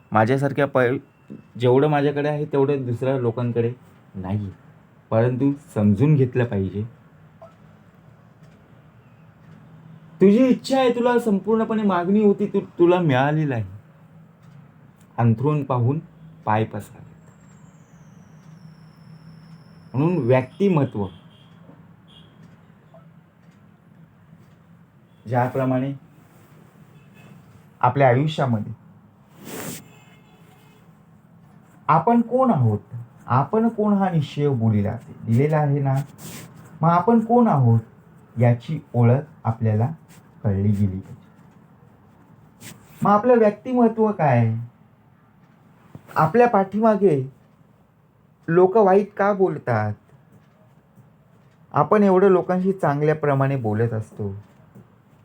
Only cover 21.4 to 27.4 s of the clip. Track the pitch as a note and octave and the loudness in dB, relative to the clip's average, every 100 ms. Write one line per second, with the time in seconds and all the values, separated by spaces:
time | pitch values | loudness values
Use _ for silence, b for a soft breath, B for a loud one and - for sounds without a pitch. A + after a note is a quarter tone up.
21.4 | - - - - - _ _ - - _ | -20 -20 -20 -20 -20 _ _ -20 -20 _
22.4 | - - _ _ _ E3 - - _ _ | -20 -20 _ _ _ -20 -20 -20 _ _
23.4 | - _ - _ _ - - _ _ - | -20 _ -20 _ _ -20 -20 _ _ -20
24.4 | - _ _ - _ _ _ _ G#2+ B2 | -20 _ _ -20 _ _ _ _ -6 -4
25.4 | B2+ C3+ C3 C3 C3+ C#3 - _ _ - | -4 -4 -2 -2 -4 -10 -18 _ _ -20
26.4 | - - _ _ - - - - - - | -20 -20 _ _ -20 -20 -20 -20 -20 -20